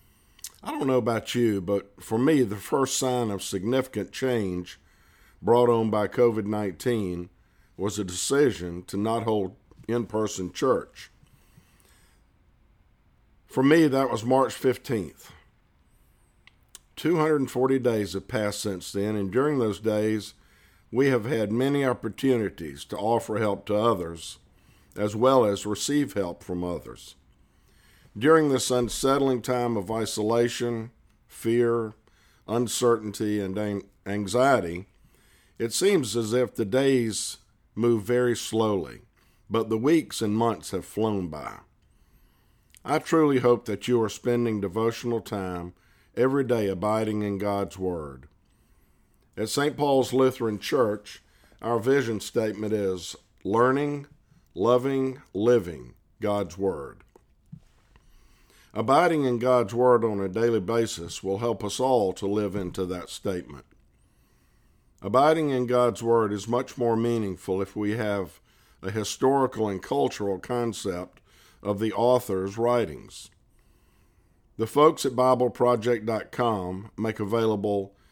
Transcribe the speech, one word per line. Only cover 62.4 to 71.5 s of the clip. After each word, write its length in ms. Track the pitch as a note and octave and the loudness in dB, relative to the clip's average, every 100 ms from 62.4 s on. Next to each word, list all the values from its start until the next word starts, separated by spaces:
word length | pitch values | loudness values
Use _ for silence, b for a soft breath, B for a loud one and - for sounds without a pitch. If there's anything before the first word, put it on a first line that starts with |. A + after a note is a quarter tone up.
| G2+ G2 | -2 -4
into 300 | F2+ F#2+ F#2 | -6 -6 -6
that 240 | F2+ - | -6 -10
statement. 560 | - G#2+ F2+ - C#2 - _ _ _ _ _ _ _ _ _ _ _ _ _ | -8 -6 -6 -8 -16 -20 _ _ _ _ _ _ _ _ _ _ _ _ _
Abiding 480 | G2 B2 D3 D#3+ D3 | 0 4 6 4 2
in 160 | C3 A#2+ | 0 2
God's 360 | B2 B2 A2 | 2 2 2
Word 300 | A#2 A#2 G#2+ | 2 4 2
is 160 | G#2 G#2+ | -2 -2
much 300 | A#2+ B2 - | -2 -2 -2
more 180 | A#2 A2+ | 0 2
meaningful 640 | A#2 A#2 G2+ F2 - F#2+ | 0 0 -2 -6 -4 -4
if 160 | F#2+ G#2+ | -4 -4
we 140 | G#2 A2+ | -2 -2
have 420 | A2 G2+ E2+ - b b b b | -2 -2 -4 -12 b b b b
a 80 | F#2+ | -8
historical 800 | G#2+ G2+ - C3 C#3 B2+ A#2+ G#2+ | -6 -6 0 2 2 2 0 -2
and 140 | F#2+ | -4
cultural 560 | - C#3 C3 - G2+ F#2 | -2 0 0 -2 -4 -4
concept 800 | - A#2+ A#2 G2 G#2 F2 F2+ _ b b b | -4 -4 -4 -4 -6 -6 -10 _ b b b